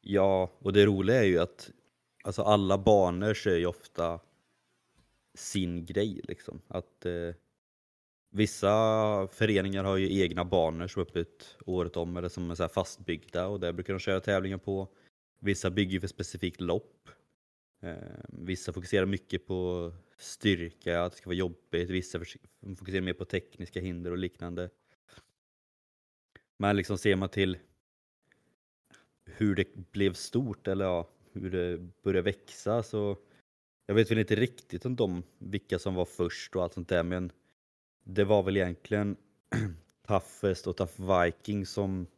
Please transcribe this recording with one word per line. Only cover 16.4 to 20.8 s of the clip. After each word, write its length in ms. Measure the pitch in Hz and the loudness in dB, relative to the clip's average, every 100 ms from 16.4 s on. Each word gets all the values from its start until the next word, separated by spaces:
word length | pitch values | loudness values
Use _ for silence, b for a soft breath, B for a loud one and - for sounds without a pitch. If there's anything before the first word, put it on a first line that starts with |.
| 92 - | -6 -4
lopp. 480 | 87 90 - _ - - _ _ _ _ _ _ | -2 -2 -4 _ -20 -20 _ _ _ _ _ _
Eh, 420 | 90 82 - - - | -14 -12 -14 -16 -16
vissa 440 | - 87 92 - | -14 -6 -6 -4
fokuserar 340 | 92 90 101 95 | -8 0 2 2
mycket 400 | 101 _ 92 - | 0 _ -8 -4
på 460 | 92 90 90 85 87 _ _ | -4 -2 -4 -6 -10 _ _
styrka, 840 | - - 107 90 85 - | -18 -2 2 2 0 -8